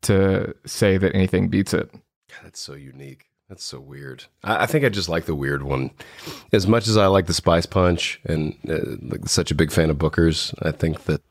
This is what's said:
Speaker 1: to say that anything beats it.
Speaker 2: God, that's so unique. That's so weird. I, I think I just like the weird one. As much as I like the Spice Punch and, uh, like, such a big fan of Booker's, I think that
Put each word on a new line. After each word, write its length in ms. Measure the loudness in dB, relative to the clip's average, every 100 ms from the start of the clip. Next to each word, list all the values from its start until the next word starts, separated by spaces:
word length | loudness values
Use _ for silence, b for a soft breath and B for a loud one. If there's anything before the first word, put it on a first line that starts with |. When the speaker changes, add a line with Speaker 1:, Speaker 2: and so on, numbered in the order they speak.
Speaker 1:
to 520 | 2 2 4 0 -4 -10 -14
say 320 | 0 2 4
that 180 | 2 2
anything 340 | 2 2 0
beats 240 | 0 0
it. 180 | -2 -4
Speaker 2:
God, 480 | -14 _ _ _ -20
that's 160 | -20 -18
so 140 | -16
unique. 560 | -16 -20 -20 -20 -20 _ _ _
That's 140 | -18
so 160 | -16 -16
weird. 440 | -18 -18 -16 -18 -20 _
I, 200 | -4 0
I 20 | 2
think 180 | 2 2
I 40 |
just 200 | 0 -2
like 160 | -4 -2
the 100 | -4
weird 280 | -2 -4
one. 280 | -2 -4 -4 -10 B B B B B
As 140 | 0 4
much 200 | 2 4
as 100 | 4
I 100 | 6
like 200 | 4 2
the 60 |
Spice 320 | 0 2 2 2
Punch 540 | 2 2 2 -2 -8 -4
and, 300 | -2 -2 -6 -6
uh, 260 | -4 -4 -8
like, 260 | -10 -8 -2
such 240 | -2 0
a 40 | 2
big 160 | 2
fan 180 | 4 2
of 80 | 2
Booker's, 540 | 0 4 2 2 -4 -4
I 100 | -4
think 320 | -2 -2 -2 -4
that 160 | -4 _